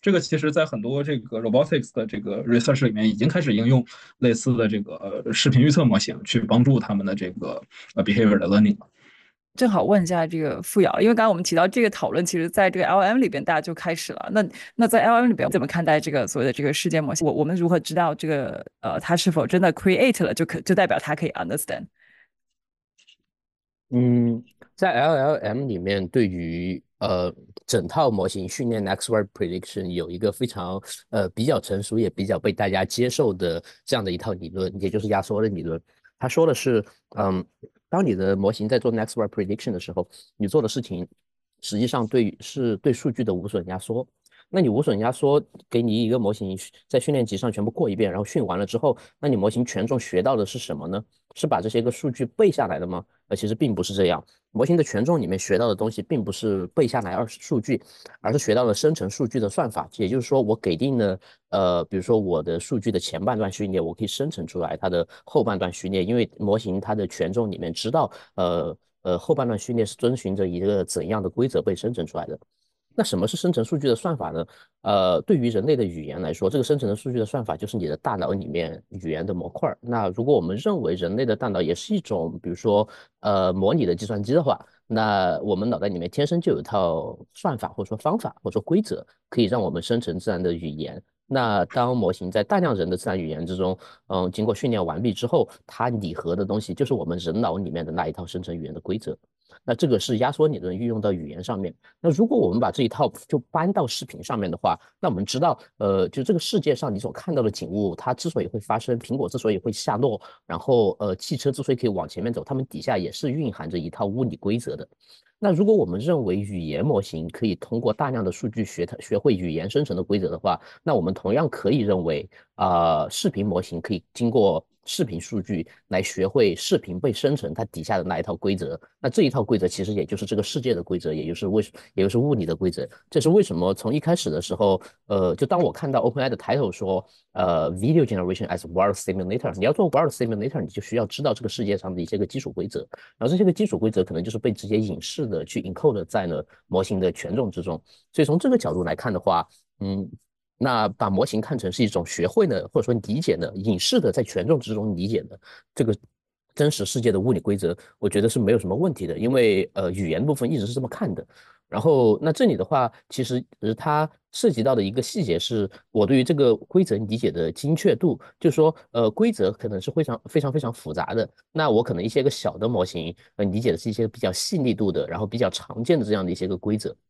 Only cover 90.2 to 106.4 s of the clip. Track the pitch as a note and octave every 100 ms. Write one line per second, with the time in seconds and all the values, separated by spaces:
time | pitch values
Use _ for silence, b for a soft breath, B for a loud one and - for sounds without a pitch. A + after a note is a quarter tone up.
90.2 | A2 F2+ F2+ E2+ D#2+ D2+ - - _ _
91.2 | _ C3+ A#2 G#2 F2+ C3 B2 B2+ G#2+ -
92.2 | F#2 G#2+ G2+ G3+ F3 G#2 E2+ F2+ - F#2+
93.2 | D#2+ D2+ E2+ F#2 F#2 F#2 B B _ F#2+
94.2 | F#2 F#2 G#2+ G2+ C3 A2 E2+ E2 A#2+ G2
95.2 | A#2+ E3 A2 B - - A#2+ A#2 F#2 E2
96.2 | E2+ F2+ G2 G#2 G#2+ F2 C#3+ A#2+ E2 F2
97.2 | E2+ F#2 A#2 E2+ F2+ D#2+ D#2+ E2 E2 E2
98.2 | F2 F2+ F2+ E2+ D2+ - - G#2 - -
99.2 | _ _ b b - A#2 D3 A2 - A2+
100.2 | B2 D3 D#3 C3+ F2+ F#2 A#2+ A2 G#2 F2+
101.2 | D2+ D2+ F#2 G#2 F2+ - b b E3+ D3
102.2 | A#3 C4 - G3+ - - A#2 - B2 -
103.2 | - D3 - E3 F3 G3+ C3 - - -
104.2 | F2+ A#2 F#2+ D#2 F#2+ E2+ b b F3+ F#2+
105.2 | G2 C3 E3 - b _ G#2 G2 F#2 -
106.2 | C3 F3